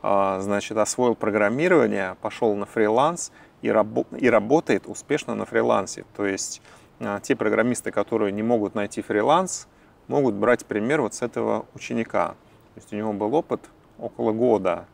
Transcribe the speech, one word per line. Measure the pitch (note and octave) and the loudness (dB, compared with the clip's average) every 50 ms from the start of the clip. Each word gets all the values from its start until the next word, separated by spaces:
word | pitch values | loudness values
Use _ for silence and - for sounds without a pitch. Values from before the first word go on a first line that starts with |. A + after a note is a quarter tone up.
а, | - G2+ G2 G2 G2 F#2+ F#2+ F#2+ | 0 2 2 2 2 2 0 -2
значит, | G2 G2+ G2+ G2+ - - G#2+ | -2 -2 -2 -2 -4 -4 -2
освоил | G#2+ G#2+ - - - B2 A#2+ A2+ | -2 0 0 0 2 2 2 2
программирование, | - - G#2+ G2+ G#2+ G#2 G2+ A#2 C3+ D#3+ F3+ F3+ D#3 B2 G#2+ G#2 G2+ F#2+ F#2 F#2 _ | 0 -2 0 2 2 2 2 2 0 2 4 4 4 4 4 0 -2 -4 -4 -6 _
пошёл | - G#2+ - - B2 A2+ G#2 | -8 -8 -4 0 0 0 0
на | G#2 G2+ | 0 -4
фриланс | - - A#2 A2 G#2 A2 A#2+ C#3 D#3+ F3 F3 - - - - - - _ _ | -4 0 2 2 4 4 4 4 2 0 -2 -10 -12 -14 -20 -20 -20 _ _
и | - A2+ | -2 2
рабо-, | G#2+ A2 G2+ G#2+ A2 B2+ - - - | 2 2 2 2 0 -4 -4 -4 -4
и | - - B2 | 0 2 4
работает | A2+ G#2+ G2+ A2 C#3+ E3 - - B2 F#2 - | 4 4 4 4 2 2 4 2 0 0 0
успешно | - G2+ - - - C#3 D3+ - - A2+ | -6 -14 -14 -4 -4 -4 -4 -2 -6 -6
на | G#2 G#2 | -6 -6
фрилансе. | - A2+ A2+ A#2 A#2+ A#2 G#2+ G2+ G#2 - - - - _ | -2 0 0 2 4 2 2 0 -4 -10 -14 -16 -16 _
То | - G#2 | -4 -2
есть, | G2 F#2+ F#2+ - - - - _ - - - - - _ _ | -2 -2 -2 -6 -8 -10 -14 _ -20 -20 -20 -20 -20 _ _
а, | A2+ G#2 G2+ G2+ | -6 -6 -6 -6
те | - - C3 | -8 -10 -8
программисты, | - - G#2+ G#2+ G#2+ A2+ B2 A#2+ - - G#2+ | -2 -2 0 2 2 0 0 -2 -4 -6 -6
которые | - G#2 G2+ - A#2 A2 G#2+ G2+ | -4 -4 -4 -2 -2 -2 0 -2
не | G2 G#2 G#2+ | -2 -2 -2
могут | A#2 A#2+ A2+ G#2 F#2+ - | 0 0 0 0 -2 -2
найти | G#2+ G2+ G2+ - A2 | -4 -6 -4 -6 -10
фриланс, | G2+ - G2+ G#2 G#2+ C3 D3+ F3 F#3+ F3+ - - - _ _ _ _ _ _ _ _ | -6 -2 -2 0 2 2 2 2 0 -2 -6 -12 -12 _ _ _ _ _ _ _ _
могут | - B2+ C#3+ C#3 B2 G2+ | -2 0 2 2 2 2
брать | G2 G#2 A2+ B2 - - | 2 2 2 2 2 0
пример | _ G#2 G#2 G#2 B2 D3 D#3 | _ -4 -2 0 0 0 0
вот | B2+ G2+ - | 0 -2 -4
с | - B2 | -4 -6
этого | A#2 - A#2 A2+ A2 A2 A2 - - _ | -6 -4 -2 -2 -2 -2 -2 -4 -10 _
ученика. | - - - B2 A#2 A2+ - - G2+ F2 - - - _ - _ _ _ _ _ | -16 -10 -6 -4 -4 -4 -2 0 -2 0 -2 -4 -12 _ -20 _ _ _ _ _
То | - | -20
есть | - - A2 | -16 -10 -8
у | |
него | G#2 G#2+ A2 G#2 | -6 -4 -4 -4
был | G2 G#2 G#2+ B2+ | -2 -2 0 0
опыт | D#3+ E3+ - B2 G#2+ - - _ _ _ _ _ - | -2 -2 -2 -6 -6 -6 -18 _ _ _ _ _ -12
около | - A2 - - A#2 A2+ | -12 -12 -8 -2 -2 0
года | A2 A2 B2 B2 A2+ G2+ F#2+ F#2 E2+ F2 F2 - | 2 2 4 4 4 4 2 0 -2 -2 -6 -18